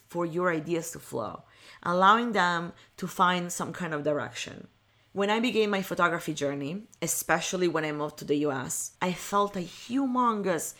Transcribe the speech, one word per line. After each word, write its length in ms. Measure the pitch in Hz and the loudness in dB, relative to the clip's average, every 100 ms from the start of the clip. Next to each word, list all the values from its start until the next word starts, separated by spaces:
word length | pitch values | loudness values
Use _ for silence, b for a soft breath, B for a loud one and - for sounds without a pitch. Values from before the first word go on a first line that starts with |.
| - | -8
for 160 | 175 | -4
your 280 | 170 165 180 | -2 0 0
ideas 400 | 160 156 170 160 | 0 0 -2 -4
to 80 | 139 | -10
flow, 420 | - 127 104 - - B B B | -8 -6 -6 -8 -16 B B B
allowing 480 | - 180 - 226 240 | -2 4 8 6 4
them 440 | 208 175 170 175 - B - | 2 2 2 -4 -10 B -10
to 100 | 180 | -6
find 420 | - 180 180 175 | 2 4 4 0
some 220 | - 170 | -6 -6
kind 200 | - 175 | -6 -4
of 120 | 151 | -2
direction. 640 | 143 143 113 - - - - _ _ b b | 0 0 -2 -8 -10 -12 -18 _ _ b b
When 160 | 190 202 | -2 2
I 120 | 220 | 2
began 300 | 240 214 208 | 2 2 2
my 120 | 196 | 2
photography 500 | 185 180 175 165 - | 0 2 2 2 -4
journey, 520 | 147 143 143 143 190 - - | -2 -2 -2 -6 -8 -12 -6
especially 640 | 160 - - 165 165 185 180 | -4 -2 0 0 0 0 2
when 180 | 156 | 2
I 60 | 156 | -2
moved 280 | 147 147 - | -2 -6 -6
to 60 | |
the 120 | - 147 | -2 0
U 140 | 147 | 0
S, 400 | 135 123 - - - | -2 -4 -6 -8 -4
I 100 | 180 | -4
felt 440 | 175 - 202 202 196 | -4 -2 0 0 -2
a 40 | |
humongous 1120 | 170 - - 262 269 247 240 214 190 160 - - | -8 -12 -4 -2 0 2 2 2 0 0 -2 -12